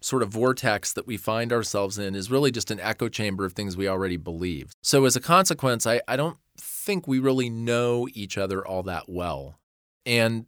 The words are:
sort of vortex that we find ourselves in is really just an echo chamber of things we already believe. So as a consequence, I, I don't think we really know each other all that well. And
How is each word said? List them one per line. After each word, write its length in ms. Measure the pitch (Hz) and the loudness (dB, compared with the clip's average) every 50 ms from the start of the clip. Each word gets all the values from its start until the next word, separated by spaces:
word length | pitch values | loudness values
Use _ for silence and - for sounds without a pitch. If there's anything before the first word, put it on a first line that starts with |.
sort 200 | - - 131 131 | -4 -2 0 0
of 60 | 113 101 | 0 0
vortex 640 | 104 113 120 127 131 - - 120 107 101 - - | 0 2 4 2 2 2 2 0 0 0 -2 -4
that 140 | - 101 - | -4 -6 -6
we 100 | - 117 | -6 -6
find 380 | 98 - - 110 113 117 117 120 | -6 -2 -2 -2 0 0 0 0
ourselves 440 | 117 107 - - 101 101 98 104 107 | 0 0 0 0 0 0 -2 -2 -4
in 160 | 101 98 95 | -4 -4 -4
is 160 | 98 95 104 | -4 -2 0
really 200 | 127 135 147 135 | 2 2 4 2
just 200 | 131 117 - - | 2 0 -2 -4
an 80 | 110 98 | -4 -4
echo 280 | 87 107 110 - 123 113 | -2 -4 -2 -2 -2 -2
chamber 380 | - - 107 104 98 95 98 | -2 -2 -2 -2 0 0 -2
of 80 | 92 - | -2 -2
things 240 | - 104 98 90 92 | -4 -4 -4 -2 -2
we 100 | 98 98 | 0 0
already 300 | 95 92 95 92 87 87 | 0 0 0 -2 -2 -4
believe. 540 | 78 87 82 82 90 90 82 69 65 - - _ | -6 -6 -6 -4 -4 -4 -4 -6 -8 -12 -14 _
So 240 | - - - 139 135 | 0 4 4 6 6
as 100 | 127 117 | 6 4
a 60 | 120 | 2
consequence, 640 | - - 170 185 190 - 170 - - 131 120 113 - | 2 4 6 6 6 4 2 0 0 0 0 2 2
I, 160 | 113 117 120 - | 2 2 2 0
I 100 | - 123 | -2 -2
don't 200 | 131 147 170 165 - _ _ _ - | -2 -2 -2 -4 -8 _ _ _ -18
think 480 | - - - - - - 202 180 - 143 | -14 -12 -10 -6 -4 -2 -2 -2 0 0
we 100 | 131 131 | 0 2
really 300 | 131 135 131 131 127 120 | 2 2 2 2 2 0
know 600 | 113 113 117 117 120 120 120 120 120 120 120 - | -2 -2 0 0 2 2 2 2 2 0 0 -4
each 240 | - 107 101 95 - | -6 -8 -8 -6 -4
other 300 | 101 98 95 95 95 95 | -2 -2 0 -2 -2 -4
all 160 | - 95 92 | -4 -4 -4
that 260 | 92 95 90 80 - - | -4 -4 -4 -6 -6 -6
well. 500 | 90 90 87 85 76 67 69 71 85 _ _ _ _ _ _ _ _ _ - | -6 -4 -4 -4 -4 -6 -8 -12 -16 _ _ _ _ _ _ _ _ _ -4
And 400 | 123 120 117 113 113 117 113 113 | 0 2 4 4 2 2 -2 -6